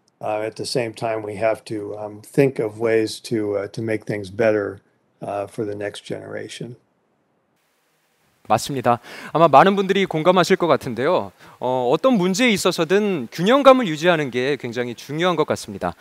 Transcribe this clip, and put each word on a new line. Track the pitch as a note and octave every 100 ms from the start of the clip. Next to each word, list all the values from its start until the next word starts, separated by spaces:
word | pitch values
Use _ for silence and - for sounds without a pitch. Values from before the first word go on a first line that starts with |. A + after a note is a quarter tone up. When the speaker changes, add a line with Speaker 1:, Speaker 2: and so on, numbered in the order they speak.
| _ -
Speaker 1:
uh, | A2 G#2+
at | A2 A2
the |
same | G#2+ D3+ A2+
time, | G#2+ A#2 A2
we | G#2
have | G2+ A2+ G#2+
to, | - A2 G2+ G#2
um, | G#2+ G#2
think | - - C#3 -
of | A2 G#2+
ways | A2+ A2+ G#2+ -
to, | - A2+ G#2 G2+
uh, | G2+
to | -
make | A2+ A2 -
things | G#2 F#2+
better, | G2 A2+ G#2+ G2 G2 _ _ _ -
uh, | A2+ G2+ G2+
for | - G#2
the |
next | G#2 G2+ -
generation. | - G#2 G#2 G#2+ G#2+ - A#2 B2+ _ _ _ _ _ _ _ _ _ _ _ _ _ _ _ _ -
Speaker 2:
맞습니다. | A2 - C3+ B2 A#2 - - -
아마 | D3+ E3
많은 | C3+ F3
분들이 | G3+ F#3+ G3
공감하실 | F#3 D#3+ D#3+ F3+ E3 F#3
것 | E3
같은데요. | B2+ C#3 A2+ C#3+ E3 G2 - - -
어, | A#2+ B2+ B2
어떤 | D#3+ C4 A#3
문제에 | F3+ F#3 B3+
있어서든 | F#3+ F#3 E3+ D#3 G3 G#3+ E3+ A2+
균형감을 | - F#3+ C#4 C4+ C4 G#3
유지하는 | D3+ F3 D#3+ C#3
게 | A#2+ C3 C#3
굉장히 | B2 A#2 B2
중요한 | A2+ - D3+ F3+
것 | D#3 D3
같습니다. | G#2+ - G2 F2 -